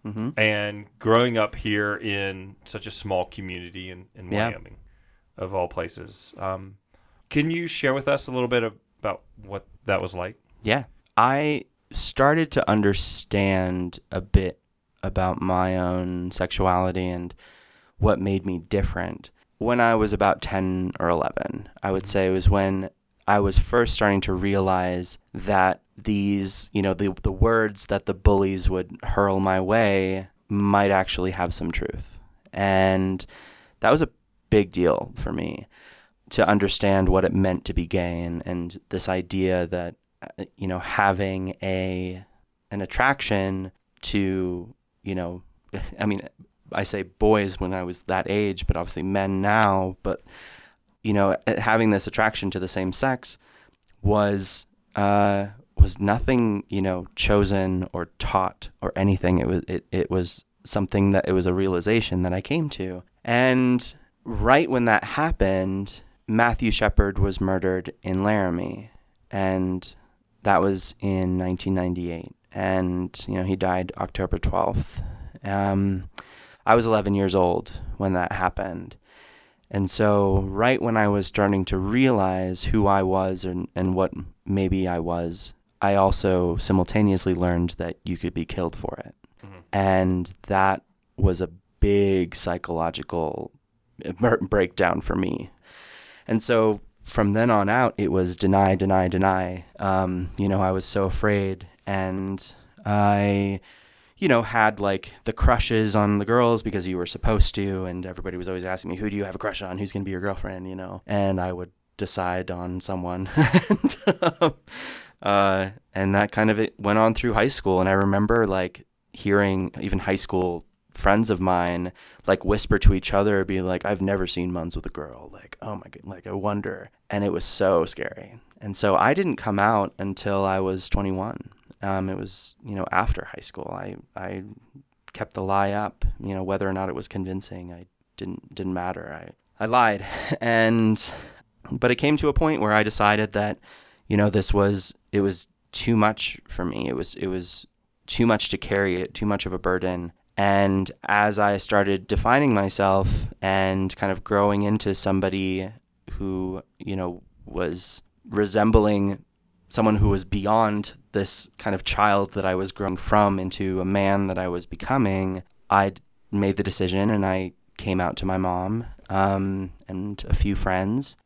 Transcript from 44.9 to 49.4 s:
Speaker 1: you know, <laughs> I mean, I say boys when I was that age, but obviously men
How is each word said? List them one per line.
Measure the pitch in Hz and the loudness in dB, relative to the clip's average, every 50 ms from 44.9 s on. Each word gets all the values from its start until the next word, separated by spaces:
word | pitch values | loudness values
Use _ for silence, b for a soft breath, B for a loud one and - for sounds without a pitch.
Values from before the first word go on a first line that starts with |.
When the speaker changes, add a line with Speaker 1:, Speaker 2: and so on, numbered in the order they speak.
| _ _ - | _ _ -10
Speaker 1:
you | 101 98 | -8 -6
know, | 92 87 85 90 90 - - _ _ _ _ | -6 -6 -6 -8 -12 -16 -20 _ _ _ _
<laughs> | - 95 - - - - | -10 -10 -8 -8 -6 -4
I | 101 | -2
mean, | 104 101 98 - - _ - - _ _ _ _ - | -2 -2 -4 -6 -12 _ -20 -20 _ _ _ _ -8
I | - - 98 | -4 -4 -4
say | - - 101 92 | -2 -4 -6 -6
boys | 87 _ - 107 107 107 104 101 98 92 - | -8 _ 2 4 4 6 4 2 0 -4 -4
when | 95 92 95 | -4 -4 -4
I | 92 90 | -4 -6
was | 87 90 - - | -8 -10 -8 -4
that | - 92 92 - - | -2 -2 -2 0 0
age, | 98 104 104 101 95 87 - | 0 0 0 0 -2 -2 0
but | - - | 0 0
obviously | 82 87 - - - 82 | 0 -2 -6 -6 -6 -4
men | 95 98 98 98 98 98 95 | -2 0 0 0 0 0 0